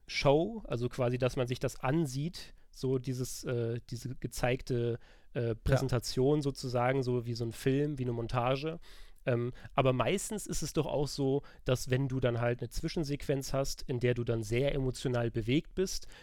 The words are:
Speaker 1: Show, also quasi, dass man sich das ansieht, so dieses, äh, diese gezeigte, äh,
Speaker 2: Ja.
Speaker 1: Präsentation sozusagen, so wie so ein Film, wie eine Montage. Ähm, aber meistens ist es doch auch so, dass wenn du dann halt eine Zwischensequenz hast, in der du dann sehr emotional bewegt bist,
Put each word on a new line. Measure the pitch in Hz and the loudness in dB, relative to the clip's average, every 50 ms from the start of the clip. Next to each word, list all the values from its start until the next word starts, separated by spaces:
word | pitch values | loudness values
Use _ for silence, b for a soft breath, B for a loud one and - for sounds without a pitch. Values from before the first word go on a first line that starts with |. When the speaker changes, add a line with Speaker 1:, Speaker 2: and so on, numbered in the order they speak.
| - - | -14 -8
Speaker 1:
Show, | - - - 143 139 156 170 208 233 220 - | -2 2 4 6 6 6 4 0 -4 -8 -8
also | - 139 117 120 123 | -6 -4 -2 -2 -2
quasi, | - - 123 123 123 123 | 0 0 0 0 2 2
dass | 131 123 - | 0 0 2
man | 139 123 | 0 0
sich | 120 127 - | 0 -2 -2
das | - 127 - - | -2 -4 -4 -2
ansieht, | - 131 139 165 170 135 123 135 147 175 - - - - - - - - | -2 0 2 2 2 0 0 -2 -4 -4 -6 -8 -12 -16 -18 -20 -20 -20
so | - - - 131 135 135 | -8 -4 0 0 0 0
dieses, | 131 139 127 123 127 120 - - - | 0 -2 -4 -2 -4 -4 -6 -6 -6
äh, | - 127 120 117 117 117 120 - - | -4 -2 -2 0 -2 -2 -4 -6 -8
diese | 127 117 - 123 135 | -8 -6 -6 -6 -6
gezeigte, | - - 123 - - - 123 123 - - - 127 120 120 117 117 b b b b b b b - | -6 -8 -8 -4 0 2 2 2 0 0 0 0 2 2 0 0 b b b b b b b -4
äh, | - 120 117 113 | -2 0 0 0
Speaker 2:
Ja. | - - | 0 2
Speaker 1:
Präsentation | - 135 127 135 127 131 120 - - - 127 127 139 151 151 | 4 4 4 4 2 0 0 0 0 2 4 4 6 4 4
sozusagen, | 139 139 135 - - 131 120 120 120 127 135 139 127 | 2 0 -2 -2 -4 -2 0 2 2 2 2 2 2
so | 123 123 123 117 | 2 0 0 0
wie | 120 120 | -2 -4
so | 113 120 | -2 -4
ein | 117 117 | -4 -4
Film, | - - 131 131 139 147 147 151 131 | 0 2 2 4 4 2 0 -2 -2
wie | 123 | -2
eine | 123 117 | -2 -2
Montage. | 117 113 110 123 127 120 127 135 135 147 160 165 170 B B B B B B B B - | -2 -2 -2 0 0 2 2 0 0 -2 -4 -6 -8 B B B B B B B B -2
Ähm, | 139 123 120 120 123 B B B B - | 0 2 2 0 -2 B B B B 0
aber | - 131 131 127 | 2 4 4 4
meistens | 127 113 123 175 202 - - 220 202 - | 4 2 2 2 0 0 -4 -6 -6 -4
ist | - 160 - - | -2 -2 0 0
es | 143 - | 0 0
doch | 160 143 | 0 0
auch | - - 135 147 | 0 0 0 0
so, | 139 - - 139 135 135 139 B B B B - | 0 0 0 0 2 2 0 B B B B 0
dass | - 127 - - - | 0 0 0 2 2
wenn | 127 131 139 135 | 2 2 2 2
du | 131 131 | 0 2
dann | 123 120 120 117 | 2 2 2 2
halt | 120 120 123 127 | 2 0 0 0
eine | 120 120 | -4 -6
Zwischensequenz | - - - 160 - 180 156 135 143 139 - - 139 135 131 - - | -4 -4 -4 -2 0 -2 -2 0 -2 -2 -2 0 -2 0 0 -2 0
hast, | 135 139 - - - - | 0 0 -2 -4 -4 -4
in | - 135 120 | -4 -2 2
der | 120 123 123 | 2 2 2
du | 120 120 | 2 0
dann | 120 117 113 113 | 0 0 -2 0
sehr | 104 113 120 139 143 143 | 0 0 2 2 2 0
emotional | 143 131 131 123 - - 143 123 120 120 117 | 0 0 -2 -2 -2 -2 0 0 0 0 0
bewegt | - 117 104 113 127 156 - - - | 0 -2 0 2 2 2 0 0 -2
bist, | - 190 190 - - B B B B | -2 -2 -2 -2 -4 B B B B